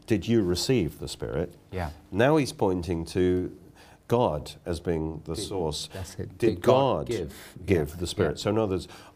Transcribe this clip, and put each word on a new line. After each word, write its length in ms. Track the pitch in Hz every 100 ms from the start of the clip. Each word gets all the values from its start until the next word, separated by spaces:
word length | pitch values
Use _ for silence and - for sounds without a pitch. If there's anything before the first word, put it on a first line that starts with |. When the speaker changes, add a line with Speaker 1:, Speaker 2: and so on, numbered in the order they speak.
| -
Speaker 1:
"Did 200 | 104 82
you 160 | 117
receive 560 | 92 90 - 131 85 -
the 80 | 67
Spirit?" 460 | - 58 65 - - -
Speaker 2:
Yeah. 200 | 92 82 - -
Speaker 1:
Now 260 | 92 127 156
he's 140 | 131
pointing 520 | - 104 90 82 85 82
to 460 | 98 90 90 90 - - - - - -
God 440 | 120 113 73 - -
as 160 | - 80
being 400 | 90 82 78 80
the 100 | 80
Speaker 2:
Did, 80 | 80 78
Speaker 1:
source. 420 | 98 80 76 -
Speaker 2:
that's 220 | 95 95
it. 240 | - 92 -
Speaker 1:
Did 160 | 117 90
Speaker 2:
Did 40 |
God 100 | 120 127 139 92
Speaker 1:
God 80 | 69
Speaker 2:
give? 280 | 113 78 - - - 85
Speaker 1:
give 220 | 92 73
Speaker 2:
Yeah. 40 | 82
Speaker 1:
the 60 | 87
Spirit? 300 | - 85 -
Speaker 2:
Yeah. 40 |
Speaker 1:
So 80 | 110
in 80 | 104
other 160 | 110 92
words, 120 | - - -